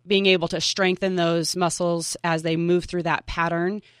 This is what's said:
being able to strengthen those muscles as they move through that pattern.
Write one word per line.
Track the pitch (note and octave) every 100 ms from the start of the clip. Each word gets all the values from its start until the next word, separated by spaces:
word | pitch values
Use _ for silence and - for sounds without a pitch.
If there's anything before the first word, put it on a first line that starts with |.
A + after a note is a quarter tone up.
| F3
being | G3 G3
able | F#3 E3
to | D#3+
strengthen | - - F#3+ F#3 G3 F3+
those | E3+ E3+ D#3+ F3+
muscles | F3 - F3 E3+ E3 -
as | E3+ D#3+
they | E3 E3
move | E3+ F3 -
through | F3
that | E3 D3+ -
pattern. | - E3+ E3+ F3 G#3 - _